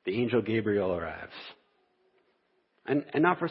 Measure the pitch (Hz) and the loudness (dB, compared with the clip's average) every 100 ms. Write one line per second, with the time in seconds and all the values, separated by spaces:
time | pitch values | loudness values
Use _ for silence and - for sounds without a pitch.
0 | - 104 120 117 104 113 104 101 95 87 | -4 -2 2 2 2 0 2 2 2 0
1 | 82 80 - - - - _ _ _ _ | -4 -8 -12 -14 -16 -18 _ _ _ _
2 | _ _ _ _ _ _ _ _ - 143 | _ _ _ _ _ _ _ _ -2 -2
3 | - 143 170 175 170 | 0 2 2 2 -2